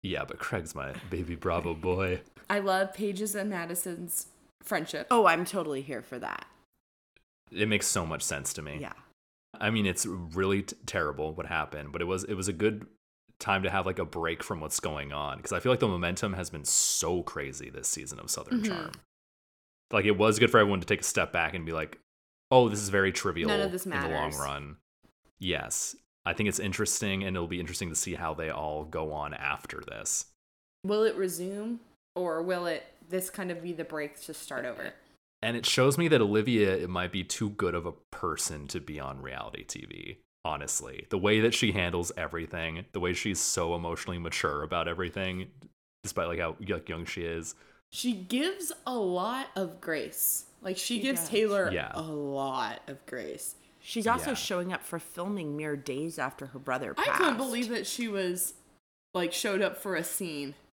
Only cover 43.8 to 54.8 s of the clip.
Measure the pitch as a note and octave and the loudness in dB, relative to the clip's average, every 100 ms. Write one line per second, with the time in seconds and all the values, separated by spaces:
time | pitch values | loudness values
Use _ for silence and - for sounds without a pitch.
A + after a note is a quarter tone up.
43.8 | E2+ E2 - F2 E2+ - E2+ D2 D#2 F2 | -2 -4 -4 -6 -4 -2 0 -2 -2 0
44.8 | E2 E2+ F2 F2+ F#2 F#2 F#2 - - _ | 0 -2 -2 -2 -4 -4 -8 -12 -20 _
45.8 | _ _ - - E2+ E2+ E2 - G2 F2 | _ _ -6 -2 -2 0 -2 -4 -4 -4
46.8 | - E2 E2 - E2+ E2+ E2 - - _ | -2 -8 -6 -6 -4 -4 -6 -12 -20 _
47.8 | _ - B3 G#3 F3+ B3 D#4+ G4 E4+ - | _ -4 -2 -2 -2 0 0 -2 -6 -6
48.8 | - B3 F#3+ F3+ G3+ B3+ C4+ - F#3 D#3+ | -4 0 2 2 0 -2 -4 -4 -4 -4
49.8 | - D#3 - - - - - - F#3+ F#3 | -4 -2 -4 -2 0 0 -4 -10 -6 -4
50.8 | - A#3+ C4+ C4 E3 A3 G#3+ G3+ F3+ F2+ | 0 0 2 0 2 4 4 4 2 0
51.8 | C2+ - D#3+ D3+ C#3+ C#3 C3+ C3 A2 - | -2 -6 -6 -4 -2 -2 -2 0 -2 -4
52.8 | - C#3 - C3 D#2+ - - - - _ | -10 -14 -10 -8 -8 -8 -8 -10 -20 _
53.8 | - A#3 G#3+ B3 - B3 - F3+ F3 F3+ | -6 0 2 2 0 -2 -2 -2 -2 -4